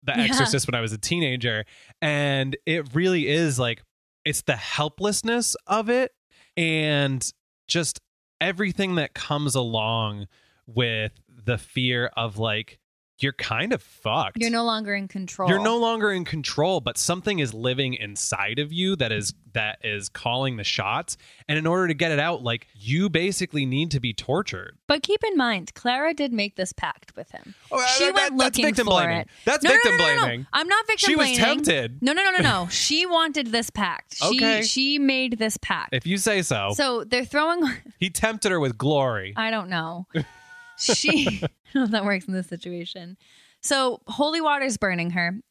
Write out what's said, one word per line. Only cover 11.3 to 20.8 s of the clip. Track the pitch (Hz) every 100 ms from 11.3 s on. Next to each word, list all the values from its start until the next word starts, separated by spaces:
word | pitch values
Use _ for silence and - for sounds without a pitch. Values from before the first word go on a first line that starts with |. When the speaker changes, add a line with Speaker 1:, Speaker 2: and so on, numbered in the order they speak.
| 120 104
Speaker 1:
the | 117
fear | - - 127 123 120 -
of, | 117 101
like, | 113 107 107 - _ _ _ _
you're | 135
kind | - - 113 185
of | 262
fucked. | - - 110 127 101 226
Speaker 2:
You're | 233
no | 233
longer | 233 220 208 202
in | 196
control. | 196 185 - 185
Speaker 1:
You're | 190
no | 220 233
longer | 226 226 214
in | 190
control, | 175 160 135 - 160 180
but | 123 113
something | - 180 214 190
is | 131
living | 107 123 127 135 127
inside | 104 101 - 98 101 120
of | 147
you | 165 185 190
that | 120
is, | 107 101 - -
that | 120 107 -
is | 113 104 98
calling | - 120 123 135 117
the |
shots. | 101 -